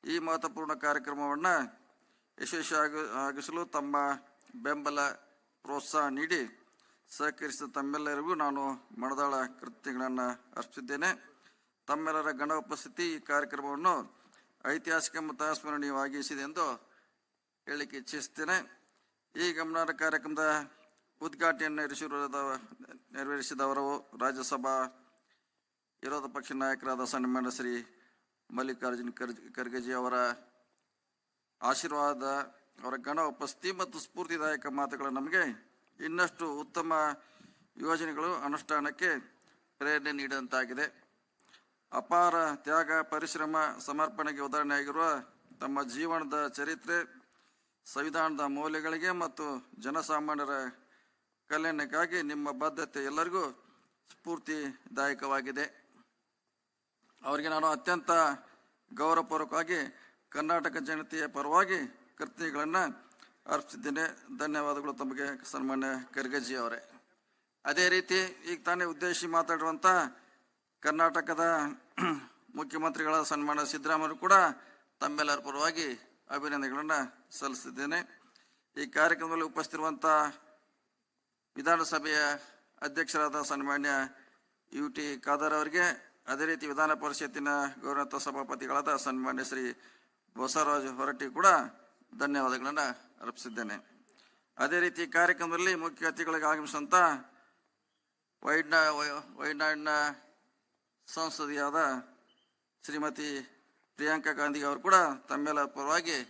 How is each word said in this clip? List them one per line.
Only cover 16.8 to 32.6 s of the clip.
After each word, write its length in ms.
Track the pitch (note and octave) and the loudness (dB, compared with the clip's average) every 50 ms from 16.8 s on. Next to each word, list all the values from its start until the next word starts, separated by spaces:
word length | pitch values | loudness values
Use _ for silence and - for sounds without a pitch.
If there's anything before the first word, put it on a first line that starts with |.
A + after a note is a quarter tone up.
| - _ _ _ _ _ _ _ _ _ _ _ _ _ _ _ _ - | -10 _ _ _ _ _ _ _ _ _ _ _ _ _ _ _ _ -8
ಹೇಳಲಿಕ್ಕೆ 300 | C#3+ C#3+ C#3+ B2 C#3 C#3 | -6 -6 -6 -6 -8 -12
ಇಚ್ಛಿಸುತ್ತೇನೆ. 840 | B2+ - - D3+ C#3 - _ - D#3 D#3 F#3 F#3 - - - _ _ _ _ _ _ _ _ _ _ _ _ | -10 -8 -8 -8 -8 -8 _ -6 -2 0 0 0 0 -4 -16 _ _ _ _ _ _ _ _ _ _ _ _
ಈ 180 | - E3+ F3+ E3 | -2 -2 -2 0
ಗಮನಾರ್ಹ 380 | D#3 E3 D#3+ E3 E3 E3 D#3+ | -2 -4 -2 0 0 0 0
ಕಾರ್ಯಕ್ರಮದ 760 | D#3+ D#3 D#3 D#3+ D3+ D#3 - D3+ D#3 D3 D#3 D#3 D3+ D3+ C#3+ C#3 - _ - _ _ _ _ _ _ _ | 0 0 0 0 0 0 -2 -4 -2 0 2 2 2 2 -2 -6 -14 _ -20 _ _ _ _ _ _ _
ಉದ್ಘಾಟನೆಯನ್ನು 560 | D3+ D#3+ C#3+ C#3 E3 E3 D#3+ C3 D#3 D#3 D3+ D3+ | -8 -8 -4 2 2 2 2 2 0 -2 -2 -2
ನೆರವೇರಿಸಿರುವ-, 840 | D3+ C#3 C#3+ C#3+ D#3 D3+ C#3+ C#3+ C#3+ C#3 B2+ C#3+ C#3 C#3 C3 C3 - - - _ B3+ - - - _ _ - | -4 -4 -4 -6 -6 -4 -4 -4 -4 -4 -4 -4 -4 -4 -4 -6 -8 -14 -20 _ -20 -20 -20 -20 _ _ -10
ನೆರವೇರಿಸಿದವರು 1000 | C3+ C#3 C3+ C#3+ C#3+ C3 - D3+ C3 C#3 C3+ C3+ C#3 C#3 C3+ - - - - - A2+ | -8 -6 -4 -4 -4 -4 -6 -2 -2 0 0 0 0 0 -2 -2 -4 -6 -12 -6 0
ರಾಜ್ಯಸಭಾ 540 | A#2+ C3 C3 C3 C3 - D3 C3+ B2 C3+ C3 C3 B2+ B2+ - - _ _ _ _ _ _ _ _ _ _ _ _ _ _ _ _ _ _ _ _ - | 0 0 0 0 -2 -2 -2 -2 0 0 2 2 0 -2 -4 -16 _ _ _ _ _ _ _ _ _ _ _ _ _ _ _ _ _ _ _ _ -6
ವಿರೋಧ 220 | C3+ C#3+ D3 C#3 C3+ A#2 | -4 -4 -4 -4 -6 -8
ಪಕ್ಷ 160 | C#3 C3 - | -8 -8 -6
ನಾಯಕರಾದ 520 | C#3+ C3+ C3+ C3+ C3+ C3 C3 C3 C3 B2 B2+ | -4 -2 0 0 0 0 0 -4 -2 -2 -2
ಸನ್ಮಾನ್ಯ 480 | B2 - C3+ B2+ B2+ B2+ B2+ B2+ B2 | -2 -2 0 0 2 2 0 0 -2
ಶ್ರೀ 340 | B2 - B2+ B2 A#2+ A#2+ A#2 - - _ _ _ _ _ _ _ _ _ _ _ | -2 -4 -4 -4 -4 -4 -6 -10 -20 _ _ _ _ _ _ _ _ _ _ _
ಮಲ್ಲಿಕಾರ್ಜುನ್ 640 | A#2 A#2+ C3 C3+ C3 A#2+ C3 B2+ B2 A#2+ B2 A#2+ A#2+ | -6 -4 -2 -4 -4 -4 -4 -4 -4 -2 -6 -8 -6
ಖರ್ಗೆ, 400 | - B2+ B2 A#2 - - A#2+ - | -6 -8 -8 -8 -10 -14 -14 -8
ಖರ್ಗೆಜಿ 400 | - B2+ A#2+ A#2+ C3 A#2+ B2 C3 | -8 -6 -4 -4 -6 -4 -2 -2
ಅವರ 200 | B2+ B2+ B2+ B2 B2 B2 A#2+ A#2+ A#2+ - _ _ _ _ _ _ _ _ _ _ _ _ _ _ _ _ _ _ _ _ _ _ _ | -2 0 0 2 2 2 2 0 -2 -8 _ _ _ _ _ _ _ _ _ _ _ _ _ _ _ _ _ _ _ _ _ _ _
ಆಶೀರ್ವಾದ, 640 | - A#2+ C3+ C3+ - E3+ D3 D3 D3 C#3+ D3 B2+ C3 C3+ C#3 C#3 C#3 B2+ - - | 0 0 0 0 0 -2 0 2 2 2 0 0 -2 -2 -2 -2 -4 -6 -10 -20